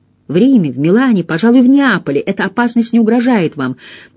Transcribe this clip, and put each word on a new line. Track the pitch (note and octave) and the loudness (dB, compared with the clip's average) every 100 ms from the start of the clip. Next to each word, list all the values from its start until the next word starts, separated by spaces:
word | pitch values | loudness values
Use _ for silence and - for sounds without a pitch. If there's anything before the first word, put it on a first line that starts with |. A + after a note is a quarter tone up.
| _ _ - | _ _ -6
В | E3 | 0
Риме, | C4 B3+ D3+ | 2 2 0
в | B2 | -2
Милане, | D#3 G#3+ C4 G3+ E3+ | 0 2 2 0 -2
пожалуй, | E3 A3+ B3+ | -2 2 4
в | B3 | 4
Неаполе | C#4 C#4 F3 D#3 C#3 | 2 2 -2 -2 -4
эта | - G3 G3 | -4 -4 -4
опасность | A#3+ A#3+ A#3 A3+ | -2 -2 -2 0
не | A#3 | 0
угрожает | A3 A#3+ A#3+ A3+ D#3 D3 | 2 0 0 0 -2 -4
вам, | B2+ B2+ - - - | -8 -8 -16 -20 -20